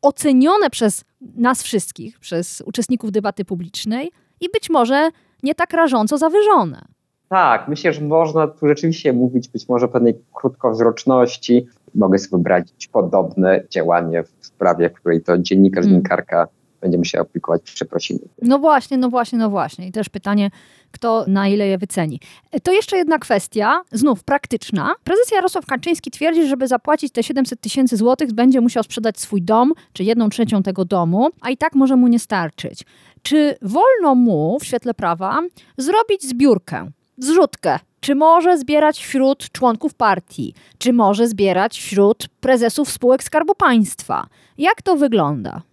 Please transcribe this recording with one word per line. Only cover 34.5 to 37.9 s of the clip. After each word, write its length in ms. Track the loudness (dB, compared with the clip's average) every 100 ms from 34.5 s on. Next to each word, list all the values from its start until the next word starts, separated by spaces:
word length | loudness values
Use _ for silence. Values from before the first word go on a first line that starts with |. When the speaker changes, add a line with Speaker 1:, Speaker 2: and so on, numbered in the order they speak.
| -2
Speaker 1:
w 40 |
świetle 300 | -4 -6 -4
prawa, 460 | -4 -4 -2 -4 -4 -6 _ _ -8
zrobić 440 | -2 0 0 -2
zbiórkę, 680 | -4 0 2 2 0 -10 -10 -18 _ -10
zrzutkę? 600 | 0 2 2 0 -4 -4 _